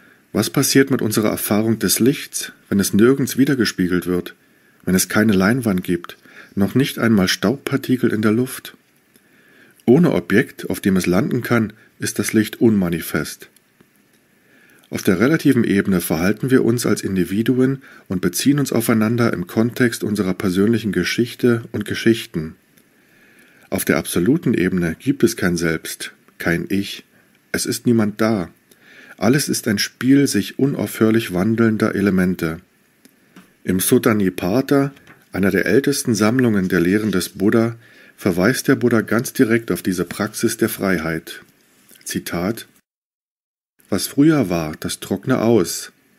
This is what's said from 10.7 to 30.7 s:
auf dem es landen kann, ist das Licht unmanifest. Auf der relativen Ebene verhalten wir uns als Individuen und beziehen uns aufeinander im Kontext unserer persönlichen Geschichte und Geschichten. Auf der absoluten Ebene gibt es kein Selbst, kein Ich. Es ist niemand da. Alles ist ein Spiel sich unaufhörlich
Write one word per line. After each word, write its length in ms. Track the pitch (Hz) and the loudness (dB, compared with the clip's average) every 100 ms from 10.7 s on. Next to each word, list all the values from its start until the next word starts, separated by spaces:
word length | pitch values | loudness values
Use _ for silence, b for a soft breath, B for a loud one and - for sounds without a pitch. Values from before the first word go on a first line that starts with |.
auf 100 | 95 | -4
dem 160 | 104 95 | 0 2
es 100 | 87 | 2
landen 360 | 90 143 127 | 0 0 -2
kann, 300 | 113 120 107 b b - | 0 0 0 b b -10
ist 200 | 107 - | -6 -4
das 140 | 104 | 0
Licht 280 | 110 107 - | 0 0 2
unmanifest. 880 | 120 104 90 82 80 80 73 - - _ _ _ _ _ _ b b b b b b b b | 2 4 0 -2 -4 -6 -6 -10 -20 _ _ _ _ _ _ b b b b b b b b
Auf 120 | - | -4
der 160 | - 87 | 0 2
relativen 460 | 117 160 - 120 | 2 2 2 2
Ebene 360 | 110 98 98 92 | 2 2 2 0
verhalten 500 | - 82 90 107 135 | 0 -2 0 -2 0
wir 140 | 127 | 0
uns 220 | - 117 117 | 2 0 0
als 160 | 104 | -2
Individuen 800 | 98 95 85 98 113 127 131 135 B B - | -2 -2 -2 -2 0 2 0 -2 B B -8
und 140 | 92 | -4
beziehen 400 | 92 - 156 147 | -2 -2 0 0
uns 120 | 135 | 0
aufeinander 600 | - 117 113 107 120 117 | -2 0 2 2 0 0
im 160 | 92 87 | -2 -4
Kontext 560 | - 117 117 123 - | -2 -2 0 -2 -2
unserer 300 | - 101 95 | -4 -2 -2
persönlichen 580 | 95 101 90 104 117 110 | -2 -2 2 2 0 -2
Geschichte 720 | 90 87 - 117 - 123 117 117 | -2 -2 -2 -4 0 0 0 -2
und 120 | - | -8
Geschichten. 720 | 104 - - 113 - - 80 - _ _ b b b b b b b b b | -6 -2 0 0 -2 -10 -10 -12 _ _ b b b b b b b b b
Auf 140 | 95 | -4
der 120 | - 73 | 0 0
absoluten 580 | - - 90 160 - | -2 -2 0 0 0
Ebene 400 | - 90 92 87 82 | 0 0 0 -2 -2
gibt 240 | - - | -4 2
es 120 | 113 - | 0 0
kein 200 | 95 87 | -2 -2
Selbst, 560 | 85 80 - - - - _ - | -2 -4 -6 -12 -14 -16 _ -8
kein 280 | - 85 85 | -4 -2 -2
Ich. 360 | 95 95 - - b b b _ | -4 -6 -10 -18 b b b _
Es 160 | - - | -6 -6
ist 200 | 117 - | -4 0
niemand 340 | 113 107 104 | 2 0 0
da. 300 | 110 110 85 - _ B B B B - | -2 -2 -4 -12 _ B B B B -2
Alles 320 | 104 143 - | 0 2 0
ist 180 | 120 - | -4 -2
ein 120 | 101 | -2
Spiel 500 | - - 123 139 135 | -4 -4 2 4 4
sich 300 | 104 95 - | 0 -2 -2
unaufhörlich 760 | 135 | -2